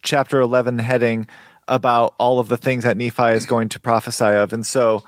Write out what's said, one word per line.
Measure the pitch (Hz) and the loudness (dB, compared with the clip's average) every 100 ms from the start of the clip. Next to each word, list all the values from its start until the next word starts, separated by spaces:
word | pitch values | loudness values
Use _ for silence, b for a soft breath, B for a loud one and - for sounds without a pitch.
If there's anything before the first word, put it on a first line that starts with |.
chapter | - 143 131 139 | -2 0 0 0
eleven | 120 127 123 120 | 2 2 0 -2
heading | 117 127 120 113 110 B B B - | -2 0 0 -2 -6 B B B -4
about | 127 127 120 117 - | 0 2 2 2 0
all | 123 123 | 0 0
of | 113 | 0
the | 120 | -2
things | 135 127 117 | -2 -2 0
that | 107 | -2
Nephi | 120 - 120 | -2 0 2
is | 113 - | 0 0
going | 117 110 | -2 -2
to | - | -4
prophesy | 120 113 120 - | -2 -2 -2 -2
of. | 110 104 101 | 2 2 0
And | 113 110 | -4 -4
so | 131 113 107 | 0 2 0